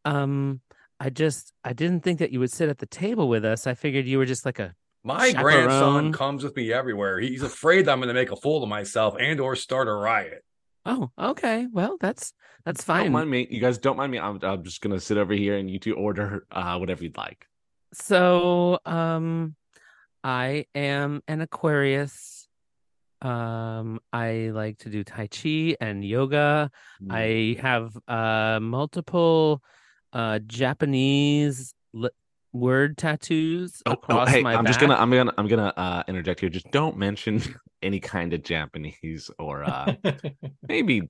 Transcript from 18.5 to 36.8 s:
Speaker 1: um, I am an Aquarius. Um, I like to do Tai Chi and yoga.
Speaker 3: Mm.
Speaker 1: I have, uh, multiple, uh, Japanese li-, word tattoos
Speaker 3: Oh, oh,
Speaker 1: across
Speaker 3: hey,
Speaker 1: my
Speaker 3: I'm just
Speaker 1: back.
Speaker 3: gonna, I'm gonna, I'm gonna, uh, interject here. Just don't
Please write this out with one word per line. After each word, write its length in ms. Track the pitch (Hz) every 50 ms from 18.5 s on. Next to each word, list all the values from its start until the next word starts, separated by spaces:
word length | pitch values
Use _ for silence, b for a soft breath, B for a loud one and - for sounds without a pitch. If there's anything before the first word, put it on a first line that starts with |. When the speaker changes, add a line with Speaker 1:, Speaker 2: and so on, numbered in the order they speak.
| 175 175 175 175 180 - -
Speaker 1:
um, 680 | 165 165 165 165 165 165 160 165 165 165 165 165 160 156 - _ _ b b b b b b b b _ _ -
I 420 | 131 127 127 127 131 143 151 - - -
am 480 | 143 143 139 139 143 143 143 147 147 - -
an 120 | 156 156
Aquarius. 1040 | 160 - - - - 156 147 143 139 135 135 139 143 139 - - - - - - - _ _ _ _ _ _ _ _ _ _ _ _ _ _ _
Um, 800 | - 127 120 120 117 113 117 113 113 113 113 113 113 113 110 113 - _
I 380 | - 117 117 113 113 113 113 113
like 260 | 107 110 107 107 104 -
to 120 | - 110
do 140 | 104 104 98
Tai 240 | - - 113 107 -
Chi 480 | - - - 156 156 156 160 165 147 -
and 240 | 117 110 104 98 101
yoga. 680 | 98 110 127 135 135 147 147 147 147 147 151 147 139 b b b b b b
Speaker 3:
Mm. 120 | 98 98 117 113 110 113 110 113 110 110 120
Speaker 1:
I 40 | -
have, 340 | - 131 123 117 113 110 104 - - -
uh, 500 | 120 113 113 113 110 110 110 110 110 110
multiple, 1000 | 110 110 120 131 151 151 - 180 156 - - 175 170 165 160 160 156 151 151 135 b b b b b b b b b _
uh, 260 | - 120 117 113 107 107
Japanese 1300 | 107 110 113 117 131 127 139 - 156 143 135 131 135 139 139 143 143 143 147 147 147 147 131 127 131 - - _ _ _
li-, 160 | - 113 120 123 - _ _ _ _ _ _ _
word 440 | - 123 123 127 131 135 143 151 147
tattoos 840 | - - 160 151 147 - - 165 156 160 160 165 175 180 180 - - -
Speaker 3:
Oh, 60 | -
oh, 20 |
Speaker 1:
across 360 | - - - - - 120 127 127
Speaker 3:
hey, 120 | 135 123
Speaker 1:
my 120 | 113 120 117
Speaker 3:
I'm 100 | 117 113
just 140 | 110 110 123
Speaker 1:
back. 80 | 135 143
Speaker 3:
gonna, 120 | 131 -
I'm 100 | 113 120
gonna, 220 | 127 127 123 - - 98
I'm 80 | 104
gonna, 260 | 101 117 110 104 95 -
uh, 260 | - 92 90 90 87 - -
interject 320 | 95 90 78 92 87 -
here. 80 | 98 87
Just 220 | 82 92 - -
don't 240 | - 139